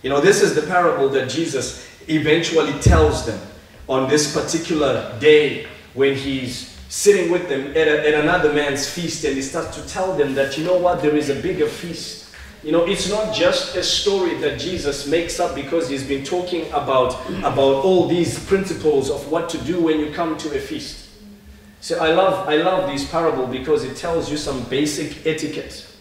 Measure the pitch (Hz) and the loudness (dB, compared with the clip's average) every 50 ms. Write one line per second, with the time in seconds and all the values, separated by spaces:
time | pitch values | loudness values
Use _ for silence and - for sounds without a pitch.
0 | - 131 139 143 147 190 208 202 202 165 139 151 - - 185 180 175 160 147 135 | -2 0 0 4 6 6 6 6 4 4 2 0 0 2 2 4 4 4 2 2
1 | 139 135 135 131 127 120 - 160 165 143 135 127 120 - - - - - - - | 0 2 2 0 0 0 -2 -2 -2 -2 -2 -4 -4 -6 -10 -12 -16 -18 -20 -18
2 | - - 156 156 143 151 151 170 165 - 165 160 143 139 135 - - - - 165 | -6 -2 0 0 4 4 4 4 2 2 2 2 2 2 -2 4 6 6 8 8
3 | 156 147 - - - 120 98 92 - - - - - - - - - - 131 131 | 6 4 4 0 -4 -6 -6 -8 -10 -16 -18 -20 -20 -20 -20 -20 -6 -2 0 0
4 | 131 127 147 151 147 - - 156 - - - 160 - - 170 151 143 131 120 113 | 2 2 2 2 2 0 -2 -4 -2 -2 -4 -4 -2 -2 -2 0 0 0 0 -2
5 | - - - 110 143 151 151 151 151 135 - - - - - - - - - 127 | -4 -8 -8 4 6 8 8 8 6 4 -2 -4 -10 -12 -18 -20 -20 -12 0 2
6 | 139 139 135 131 135 139 135 131 127 117 - - - - - - - - - - | 2 2 2 0 -4 -4 -4 -4 -6 -8 -10 -10 -14 -16 -18 -20 -16 -10 -8 2
7 | - 202 196 185 175 165 175 175 180 - 139 135 139 143 139 160 156 151 147 143 | 4 4 4 4 2 0 0 -2 -2 -2 -4 -4 -4 -2 0 2 2 4 2 2
8 | 147 151 151 151 147 160 180 - 151 151 147 147 147 139 135 131 - - - 175 | 2 2 2 4 2 2 2 4 2 4 2 2 0 0 -2 -4 -4 -6 -6 -6
9 | 170 151 - - 156 139 135 135 135 - - 170 - - - 151 - - - 185 | -6 -6 -6 -4 -4 -2 -2 -2 -4 -4 -6 -6 -6 -6 -10 -12 -12 -10 -6 -4
10 | 185 190 175 151 139 135 131 139 135 131 - 160 160 180 180 175 175 175 175 - | -2 -2 0 0 0 0 2 0 0 0 -2 -4 0 2 2 2 4 2 0 2
11 | 143 151 151 151 139 135 135 120 - 185 175 151 151 - - - 175 170 156 - | 2 2 2 2 0 0 -4 -2 -2 -4 0 0 0 -2 -2 -8 -10 -10 -10 -10
12 | - - - - - - - - - - - - - 151 160 170 170 190 196 175 | -10 -12 -14 -16 -18 -20 -20 -20 -20 -20 -20 -12 -4 0 2 2 2 2 0 -2
13 | - 180 208 214 214 190 - - 170 185 185 180 - - - 180 165 - - - | -2 -2 -2 -2 -2 -2 0 2 2 2 2 0 -4 -4 -4 -4 -2 -2 -2 0
14 | - 202 196 190 180 170 151 - 156 143 131 120 135 170 185 160 139 143 131 - | 0 0 2 2 0 0 -2 -2 -2 -2 -2 -2 -6 -6 -6 -4 -4 -4 -4 -4
15 | - 143 156 175 170 - - - 175 - - 143 131 - 160 165 - 135 139 131 | -2 -2 0 0 0 -2 -4 -4 -4 -4 -4 -8 -6 -2 -2 -2 0 -2 -4 -6
16 | 120 131 139 135 135 - 180 180 175 - 185 165 156 - 131 143 139 139 131 127 | -4 -4 -4 -4 -4 -4 -4 -4 -2 -4 -4 -6 -6 -4 -4 -4 -2 2 2 2
17 | 123 113 - - - - 185 190 - 135 117 135 135 135 135 135 185 190 185 180 | 2 2 -2 -6 -8 -8 -8 -4 -4 -2 2 4 4 4 4 4 4 4 4 4
18 | 151 135 165 175 165 131 - - - - 196 190 185 - 160 - - 151 143 135 | 4 2 2 2 0 0 -2 -6 -2 0 0 0 0 -4 -6 0 0 2 2 2
19 | 123 139 143 143 - 139 156 170 165 - - 139 120 143 180 180 165 160 156 151 | 0 0 -4 -6 -4 -4 -4 -4 -2 -4 -6 -6 -4 -4 0 0 2 2 2 0
20 | 151 147 - 175 170 160 156 - - 151 143 135 - - 156 131 - - - - | 0 -4 -2 -4 -2 -2 -4 -4 -6 -6 -4 -4 -6 -6 -8 -10 -10 -12 -14 -16
21 | - - - - - - - - - - - - - - - - - - 170 170 | -18 -20 -20 -20 -20 -20 -20 -20 -20 -20 -20 -20 -20 -20 -20 -16 -6 -6 -2 0
22 | 160 160 165 185 190 185 - - - 156 151 156 170 185 190 180 - 139 143 139 | 2 4 4 6 4 4 2 0 0 0 2 2 4 2 2 2 0 -2 -4 -4
23 | - - - 165 165 160 139 131 127 120 131 127 131 156 151 143 135 127 - - | -6 -2 -2 0 0 0 0 0 -4 -4 -4 -6 0 0 0 0 0 -4 -8 -8
24 | - 170 165 165 - - 147 147 - 151 135 127 113 - 127 139 151 151 147 170 | -4 -2 -2 -2 -2 -2 -6 -6 -4 -6 -6 -6 -6 -4 -2 -2 0 -2 -2 -4
25 | 156 139 - - - 156 156 156 156 147 - - - - - - - - - - | -6 -8 -10 -4 -4 -4 -2 -2 -4 -6 -6 -8 -10 -12 -14 -16 -18 -20 -20 -20